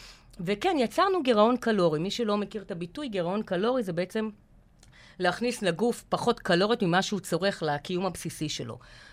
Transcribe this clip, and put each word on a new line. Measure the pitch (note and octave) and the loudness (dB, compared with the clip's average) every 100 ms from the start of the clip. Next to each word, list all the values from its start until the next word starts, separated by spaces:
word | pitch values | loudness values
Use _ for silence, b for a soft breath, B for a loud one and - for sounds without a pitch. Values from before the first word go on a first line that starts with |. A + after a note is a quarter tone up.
| B B B - | B B B -8
וכן, | E3+ G3+ F4+ E4 | -4 -2 0 2
יצרנו | A3+ - F#4+ F#4 | 2 2 2 2
גירעון | C4 G#3+ A3 B3 | 4 6 6 4
קלורי. | A#3 G#3 F3 D3+ | 2 4 4 2
מי | F3+ | -2
שלא | - A3 G#3 | -2 0 0
מכיר | G3+ G#3 | -2 -8
את | G3 | -10
הביטוי, | F3+ F3 C#4+ D4 | -8 -8 -8 -6
גירעון | G3+ E3+ G3+ | -4 -2 -2
קלורי | G#3+ F3+ A3 C4 | -2 -2 0 0
זה | F#3+ | -2
בעצם | E3 F#3 A3 A3 G#3 - - _ _ - b b - | -2 -4 -4 -6 -8 -20 -20 _ _ -20 b b -2
להכניס | F3 F3 A#3+ A#3+ | 0 0 -2 -2
לגוף | F#3+ E3 A#3 G#3+ - | -2 0 0 -2 -2
פחות | F3 - A#3 | 0 0 0
קלוריות | - E3+ G3+ A#3+ | 2 2 4 2
ממה | F3+ F3 | 2 2
שהוא | F#3+ G3 | 2 -2
צורך | - E3 G3 F#3+ D#3 | -2 -2 0 0 -2
לקיום | C#3+ - F3+ F#3+ | -2 -2 -2 -2
הבסיסי | F3 E3 - D3+ | -4 -8 -6 -6
שלו. | - B2 A#2 b b b | -6 -8 -12 b b b